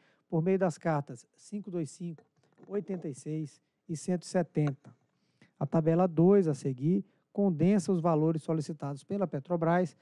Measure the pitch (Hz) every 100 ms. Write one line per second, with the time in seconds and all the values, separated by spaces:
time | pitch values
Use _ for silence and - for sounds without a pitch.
0 | _ _ _ 170 170 190 185 - 170 151
1 | 139 127 - _ - 208 196 175 147 -
2 | 170 160 _ _ _ _ - 202 - 185
3 | 165 127 151 156 147 - _ _ - 160
4 | - 180 - 185 170 - 147 135 - -
5 | _ _ _ _ _ _ 143 165 156 165
6 | 185 156 175 202 165 139 143 123 151 196
7 | - _ _ - 202 147 175 208 175 180
8 | 170 156 156 160 - 160 147 156 143 143
9 | - 202 180 143 147 175 160 175 175 -